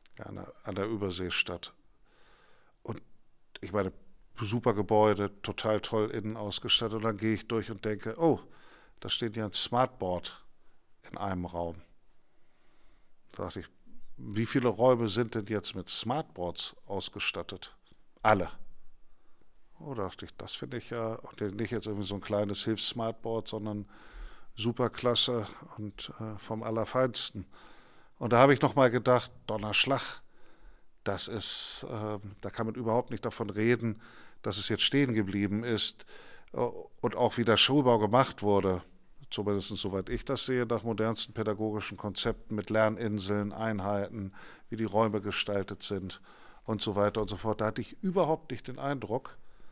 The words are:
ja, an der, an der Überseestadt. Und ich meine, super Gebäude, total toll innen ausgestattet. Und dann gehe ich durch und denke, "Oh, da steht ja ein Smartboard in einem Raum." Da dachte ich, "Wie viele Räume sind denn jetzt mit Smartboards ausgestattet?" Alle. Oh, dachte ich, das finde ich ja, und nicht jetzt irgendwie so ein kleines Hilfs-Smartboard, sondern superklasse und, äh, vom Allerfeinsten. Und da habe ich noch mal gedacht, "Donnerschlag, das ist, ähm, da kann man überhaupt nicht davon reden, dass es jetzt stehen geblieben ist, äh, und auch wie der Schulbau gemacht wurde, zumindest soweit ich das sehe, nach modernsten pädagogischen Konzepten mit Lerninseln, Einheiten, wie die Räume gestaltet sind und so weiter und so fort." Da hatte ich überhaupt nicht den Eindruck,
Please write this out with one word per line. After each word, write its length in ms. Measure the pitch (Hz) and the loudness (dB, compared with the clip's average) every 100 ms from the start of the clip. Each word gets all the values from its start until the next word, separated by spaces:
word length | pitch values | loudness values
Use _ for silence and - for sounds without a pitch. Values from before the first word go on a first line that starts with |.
| - - | -20 -16
ja, 100 | - | -12
an 80 | 98 | -12
der, 180 | 92 - | -14 -12
an 120 | - 95 | -6 -2
der 120 | 101 | -2
Überseestadt. 880 | 113 101 87 90 - - 87 - - - _ - _ - - - - - _ | 0 -2 -2 -2 0 -2 -4 -10 -16 -20 _ -20 _ -20 -20 -20 -20 -20 _
Und 180 | - 110 - - - - - - | -12 -10 -12 -20 -20 -20 -20 -14
ich 140 | 92 | -4
meine, 180 | 104 95 - - - - - | 0 0 -4 -14 -20 -18 -8
super 340 | 107 117 123 | -4 0 2
Gebäude, 680 | 104 98 107 107 98 101 101 | 2 4 6 8 6 2 -2
total 400 | - 101 107 107 | -8 -2 0 0
toll 280 | - 113 107 | 0 0 0
innen 260 | 120 104 113 | -2 -4 -6
ausgestattet. 580 | 104 98 120 - 113 110 | -6 -4 -2 0 0 -2
Und 80 | |
dann 140 | 110 104 | -2 0
gehe 160 | 110 | 0
ich 160 | 107 - | 0 0
durch 200 | 117 101 | -4 -4
und 140 | 104 | -6
denke, 320 | 110 107 - 113 | -4 -4 -6 2
"Oh, 220 | 165 104 - - - - - - | 4 4 0 -20 -20 -20 -20 -14
da 80 | - | -4
steht 260 | - 117 110 | -2 -2 -2
ja 80 | |
ein 80 | 107 | -2
Smartboard 920 | - - 120 127 - 95 90 - - - - - - - - - | -2 0 2 2 0 -2 -2 -4 -12 -18 -20 -20 -20 -20 -20 -14
in 60 | - | -6
einem 260 | 98 92 | -4 -2
Raum." 380 | 87 87 85 85 - - - - - - - - - - - - - - - | -4 -4 -4 -6 -14 -20 -20 -20 -20 -20 -20 -20 -20 -20 -20 -20 -20 -20 -16
Da 100 | - | -10
dachte 160 | 90 90 | -8 -8
ich, 80 | - - - - - - | -12 -16 -14 -8 -6 -6
"Wie 300 | 127 104 113 | -4 -2 0
viele 240 | 143 123 | 4 4
Räume 400 | 104 123 123 113 | 6 6 6 4
sind 260 | 98 117 113 | 0 0 -2
denn 100 | 101 | -2
jetzt 280 | 107 - 98 | -2 -2 -6
mit 140 | 87 | -6
Smartboards 880 | - 107 139 - - 87 85 - - - | -4 -2 -2 -4 -6 -6 -6 -8 -10 -8
ausgestattet?" 920 | 98 - - - - 87 95 - - _ - - - | -6 -6 -6 -4 -4 -6 -10 -14 -18 _ -20 -20 0
Alle. 280 | 110 107 87 - - - - - - - - - - - - - | 4 4 2 -4 -8 -8 -10 -12 -14 -16 -18 -18 -20 -20 -20 -16
Oh, 140 | 160 | -10
dachte 320 | 123 95 - 95 | -6 -6 -6 -12
ich, 100 | - | -12
das 180 | 98 | -10
finde 240 | - 127 127 | -8 -8 -8
ich 120 | - | -6
ja, 260 | 120 113 110 | -4 -4 -4
und 260 | - - 107 98 | -10 -6 -4 -2
nicht 160 | 113 | -2
jetzt 160 | 117 107 | -2 -4
irgendwie 200 | 104 98 | -4 -4
so 80 | 101 | -4
ein 60 | |
kleines 440 | - 104 104 101 - | 0 0 2 0 -2
Hilfs-Smartboard, 840 | 110 - - 113 113 113 113 107 | 0 -2 -2 -4 -4 -4 -4 -4
sondern 420 | 110 104 104 101 - - - - - - - | -6 -4 -4 -6 -12 -18 -14 -12 -12 -12 -4
superklasse 920 | 110 117 120 - 123 120 - 120 104 - - - | -2 2 0 2 2 4 4 2 -2 -8 -14 -10
und, 340 | 107 101 - - | -10 -8 -12 -8
äh, 180 | 110 104 | -8 -8
vom 260 | - 110 | -6 -4
Allerfeinsten. 800 | 113 113 104 127 131 - - 104 92 - - - - - - - | -2 0 0 2 2 2 -2 -4 -10 -14 -20 -20 -20 -20 -20 -6
Und 140 | 123 | 4
da 60 | 117 | 8
habe 140 | 135 | 10
ich 80 | 143 | 8
noch 140 | 143 - | 4 6
mal 140 | 131 | 6
gedacht, 420 | 120 117 123 - - - | 6 6 4 4 -8 -6
"Donnerschlag, 720 | 107 107 104 - 135 - - - - - - - - - - - | -4 0 2 2 2 -2 -10 -14 -18 -18 -18 -20 -20 -20 -8 -4
das 240 | 95 - | -2 -2
ist, 560 | 107 - - - - - | -2 -2 0 -2 -4 -6
ähm, 460 | 113 107 104 101 101 | -6 -4 -6 -8 -10
da 80 | 101 | -8
kann 160 | - 113 | -4 -2
man 100 | - | -2
überhaupt 360 | 113 117 - | 0 0 0
nicht 120 | 113 | -4
davon 260 | 117 - 107 | -4 -4 -4
reden, 520 | 101 110 120 117 104 - - - - | 2 4 4 2 -4 -10 -20 -20 -8
dass 160 | - 101 | -4 -2
es 100 | - | 0
jetzt 160 | 107 | 2
stehen 300 | - 139 139 | 2 4 4
geblieben 500 | 110 98 101 101 104 | 2 2 2 2 2
ist, 420 | 117 110 - - - - - - - | 0 0 0 -4 -14 -18 -16 -18 -8
äh, 60 | - | -2
und 580 | 120 - - - 123 - | -2 -2 -12 -4 -2 2
auch 220 | 120 - | 2 4
wie 80 | 120 | 6
der 100 | 107 | 6
Schulbau 440 | - 139 127 117 | 6 6 8 6
gemacht 420 | 107 120 131 - | 6 6 4 2
wurde, 420 | 104 101 95 90 - - - - - | 4 4 4 2 -2 -16 -20 -20 -8
zumindest 400 | - 104 101 92 104 | -4 -2 0 -2 -4
soweit 320 | 104 95 95 | -4 -4 -2
ich 160 | 123 - | -4 -2
das 200 | 131 - | -2 0
sehe, 200 | 127 117 | 0 2
nach 180 | 117 | 0
modernsten 500 | 113 107 110 107 - | 0 0 0 0 -4
pädagogischen 640 | 107 107 101 107 107 - 95 | -2 -2 0 -2 -2 -6 -6
Konzepten 580 | 107 95 120 110 - 107 | -6 -2 -2 -2 -4 -6
mit 140 | - | 0
Lerninseln, 840 | 110 110 107 113 107 95 104 104 | 4 4 2 -2 -2 0 0 0
Einheiten, 800 | - 113 107 95 101 101 113 98 - - - - | -2 -2 -2 -2 -2 -2 -6 -8 -10 -16 -20 -10
wie 60 | 110 | -4
die 100 | 110 | 0
Räume 360 | 101 113 104 | 4 4 2
gestaltet 640 | 101 95 - 101 95 98 | -2 -2 0 0 -2 -6
sind 380 | - 98 92 - - - - - | -4 -4 -4 -10 -16 -20 -20 -14
und 180 | - 110 | -4 -2
so 140 | - 101 | 0 2
weiter 260 | 104 110 | 4 2
und 80 | 101 | -2
so 60 | 101 | -2
fort." 260 | 110 107 | -2 0
Da 60 | 110 | 0
hatte 140 | 110 | -2
ich 200 | 110 - | -6 -4
überhaupt 500 | 190 180 156 156 - | 0 2 2 2 -2
nicht 160 | 117 - | -10 -8
den 120 | 131 | -6
Eindruck, 580 | 135 143 104 120 - - - - - | -4 -4 -2 -4 -4 -12 -16 -14 -12